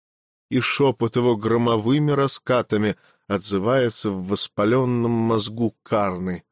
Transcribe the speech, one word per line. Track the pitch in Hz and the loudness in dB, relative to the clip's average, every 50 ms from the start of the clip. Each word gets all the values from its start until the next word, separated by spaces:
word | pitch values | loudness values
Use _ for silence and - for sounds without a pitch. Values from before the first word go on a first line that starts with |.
| _ _ _ _ _ _ _ _ _ - | _ _ _ _ _ _ _ _ _ -4
и | - 127 | -2 -2
шепот | 117 - - - 143 135 117 - 117 113 - | 0 0 0 2 2 2 2 2 -2 -2 0
его | 127 120 123 120 104 | 2 2 2 2 2
громовыми | 104 110 117 120 117 120 117 110 104 117 139 151 151 151 | 0 0 0 2 2 2 2 2 2 2 2 2 2 2
раскатами | 143 139 139 131 - - - - 127 123 113 - 113 104 107 104 92 - _ _ _ _ _ - | 2 2 0 0 -2 -4 -2 0 0 0 0 0 0 0 2 0 -2 -4 _ _ _ _ _ -4
отзывается | 101 95 90 - 101 98 92 113 127 135 123 117 - - - 107 | -4 -4 -4 -2 -2 -2 0 0 0 2 0 0 -2 -4 -4 -4
в | 98 95 90 95 | -4 -6 -4 -4
воспаленном | 101 95 - - _ - 104 107 120 131 127 123 123 120 117 117 | -4 -4 -4 -4 _ 0 0 2 2 2 2 0 0 0 0 0
мозгу | 117 117 113 113 113 110 104 110 110 117 117 107 - _ | 0 0 0 0 0 0 -2 -4 -4 -2 -2 -4 -4 _
Карны. | _ - 120 107 101 98 90 90 92 92 90 87 - _ | _ -2 -2 0 0 0 -2 -4 -6 -6 -6 -8 -10 _